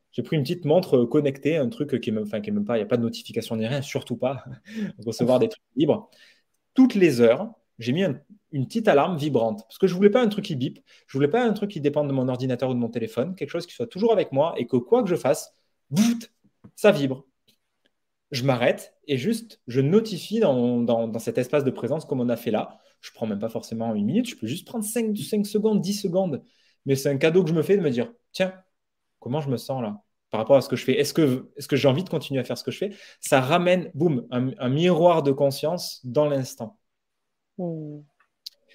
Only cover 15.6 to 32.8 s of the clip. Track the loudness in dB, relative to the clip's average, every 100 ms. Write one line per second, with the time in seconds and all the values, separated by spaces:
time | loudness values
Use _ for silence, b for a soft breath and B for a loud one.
15.6 | _ _ _ 2 2 0 -6 _ _ _
16.6 | -20 2 4 4 0 -4 -12 _ _ _
17.6 | _ _ _ _ _ _ _ -2 0 2
18.6 | 2 0 -6 _ -6 -2 -2 -4 -6 -18
19.6 | -4 0 4 4 2 -4 -6 0 2 2
20.6 | 2 0 0 0 -2 -6 -4 -2 0 0
21.6 | 0 -2 -4 -4 -4 -2 -2 -2 -2 -2
22.6 | -4 B B _ -20 -8 -6 -4 -6 -8
23.6 | -8 -6 -4 -2 0 0 -2 -6 -8 -8
24.6 | -8 -8 -6 -4 -2 -4 -4 -2 -2 0
25.6 | 0 0 0 -4 -2 -2 -2 -4 b b
26.6 | b b -2 0 0 2 2 4 2 2
27.6 | 2 2 2 0 -4 -8 _ -4 -4 -4
28.6 | _ _ _ _ _ _ -6 -4 -2 -4
29.6 | -4 -6 -6 -8 _ _ _ -4 4 4
30.6 | 4 -2 0 0 0 2 2 2 -4 -16
31.6 | -2 2 4 2 0 -6 -4 -4 -4 -6
32.6 | -8 -6